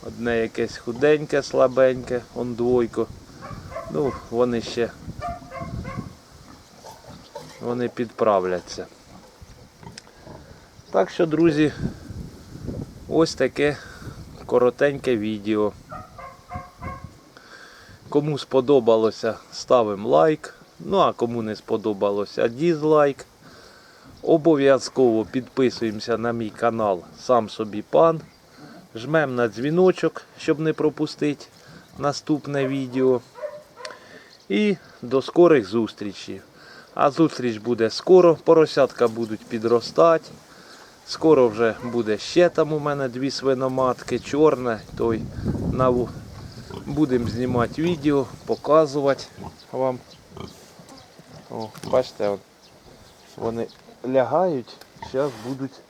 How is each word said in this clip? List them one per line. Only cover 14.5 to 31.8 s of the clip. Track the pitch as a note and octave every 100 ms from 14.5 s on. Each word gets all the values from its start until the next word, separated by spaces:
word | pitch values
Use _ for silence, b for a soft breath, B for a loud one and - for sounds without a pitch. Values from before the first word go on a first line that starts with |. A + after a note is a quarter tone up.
| A#2+ B2 A#2+ C#3+ C#3 B2+ A#2
відео. | G#2 G#2+ G2+ G#2+ G#2 - - - - - C6+ - - C6+ C6+ C6+ C6+ C6+ C6+ - - B B B B B B B -
Кому | D3 D3+ C#3+
сподобалося, | - C3+ B2+ C#3+ A2+ A2+ A2 - A#2 G2+ -
ставимо | - - B2+ G#2+ G2 A2
лайк. | D3 D#3+ D#3 - - - _
Ну, | E3+ G3
а | C#3+
кому | - A#2 A#2+
не | A2 G#2
сподобалося, | - A2+ G#2+ G2+ G2+ G2+ G2 - A#2
дізлайк. | A#2 E3+ D#3 D3+ D3+ C#3+ C3+ - _ B B B B B B B B
Обов'язково | - D#3+ D3+ D3 C#3 C3 - - B2+ A2
підписуємося | G2+ C3 A#2+ - B2+ - A#2 G#2 A2+ A2+
на | A#2
мій | A#2 A2
канал | - B2 A2+ G#2+ F2+ - -
Сам | - B2 G#2+
Собі | - G#2+ G2+
Пан. | - D3 E3 E3 - _ B B B B B A2+
Жмем | B2 D#3+ C#3+
на | B2 A#2+
дзвіночок, | G#2 C3+ E3+ F#3 E3+ E3 - - -
щоб | - D3
не | D#3
пропустити | D3+ D3+ C#3 D3+ - D3 C#3+ - B B B